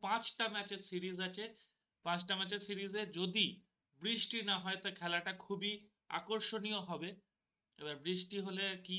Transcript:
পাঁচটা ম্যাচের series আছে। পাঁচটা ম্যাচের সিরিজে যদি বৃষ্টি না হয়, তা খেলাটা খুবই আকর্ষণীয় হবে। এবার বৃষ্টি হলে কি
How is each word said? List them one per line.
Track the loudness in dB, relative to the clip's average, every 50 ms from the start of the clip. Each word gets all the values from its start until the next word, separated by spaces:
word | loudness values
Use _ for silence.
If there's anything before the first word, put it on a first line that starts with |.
পাঁচটা | -2 0 2 2 4 2 2 2 0 0
ম্যাচের | 0 -2 -4 -4 -6 -8
series | -6 -4 -4 -4 -4 -4 -2 -2
আছে। | -4 -2 -2 -4 -6 -6 -8 -14 -20 -20 _ _ _ _ _ _ -2
পাঁচটা | 0 0 0 0 0 0
ম্যাচের | 0 0 0 -2 -2
সিরিজে | -2 -2 -4 -4 -4 -2 -2 -2 -2
যদি | -2 0 0 0 2 4 4 4 4 2 -4 -14 _ _ _ _ _ _ -6
বৃষ্টি | -2 0 4 4 4 4 4 2
না | 2 2 2 2
হয়, | 2 0 -2 -2
তা | -2 -4
খেলাটা | -4 -2 0 2 2 2 2 0
খুবই | -4 -4 -4 -4 -2 0 0 0 -2 -2 -8 -14 _ _ _ -4
আকর্ষণীয় | -2 -2 0 0 2 4 4 4 4 2 0 0 -2 -2
হবে। | -2 -2 -4 -4 -4 -6 -8 -10 -16 _ _ _ _ _ _ _ _ _ _ -8
এবার | -6 -6 -6
বৃষ্টি | -2 0 2 2 2 2 0 0 -2
হলে | -2 -2 0 0 0 0 -2 -4 -6
কি | -4 -4